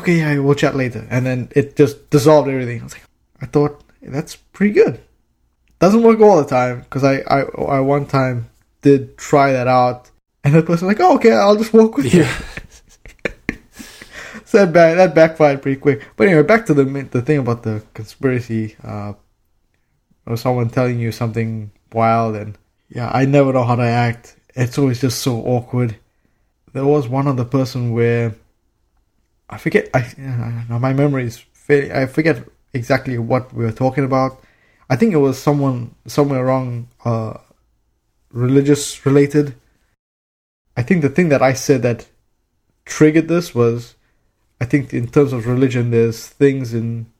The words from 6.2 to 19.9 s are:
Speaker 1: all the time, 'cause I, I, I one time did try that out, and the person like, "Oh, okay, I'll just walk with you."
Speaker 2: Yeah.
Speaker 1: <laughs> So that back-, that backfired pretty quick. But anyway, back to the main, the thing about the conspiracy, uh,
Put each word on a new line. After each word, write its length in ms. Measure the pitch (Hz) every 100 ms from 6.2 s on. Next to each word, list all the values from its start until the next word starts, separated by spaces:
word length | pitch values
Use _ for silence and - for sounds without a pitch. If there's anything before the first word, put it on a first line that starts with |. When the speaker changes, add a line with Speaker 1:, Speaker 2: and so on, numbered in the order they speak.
Speaker 1:
all 180 | 208 175
the 60 | 135
time, 360 | 127 123 123 -
'cause 140 | 135
I, 140 | 135 135 -
I, 120 | 139 - - 147 139
I 40 |
one 260 | 135 143 139
time 440 | 139 131 123 117 _ _ _
did 340 | 143 139 120 -
try 360 | - 147 139
that 160 | 131 123
out, 420 | 127 123 123 - _ _ _
and 120 | 143
the 80 | 160
person 260 | 165 170 185
like, 100 | 214
"Oh, 140 | 370 285
okay, 160 | 226
I'll 240 | 220 202 214
just 160 | 220
walk 240 | 220 220 254
with 160 | 127
you." 100 | 175
Speaker 2:
Yeah. 160 | 127 -
Speaker 1:
<laughs> 40 | - - - - _ _ - - - - - - _ - - - - - - 220
So 140 | - 220 190
that 60 |
back-, 220 | 165 165 170
that 180 | 185
backfired 480 | - 165 165 151 135
pretty 180 | 139 135
quick. 260 | 147 131 - -
But 100 | 208
anyway, 140 | 160
back 240 | 143 226 226
to 80 |
the 100 | 143
main, 240 | 135 139 127
the 140 | 123
thing 160 | 123 147
about 240 | 123 120
the 200 | 110 107 -
conspiracy, 800 | - 107 - 139 123 120 113 107 -
uh, 300 | 107 104 104 101 _ _ _ _ _ _ _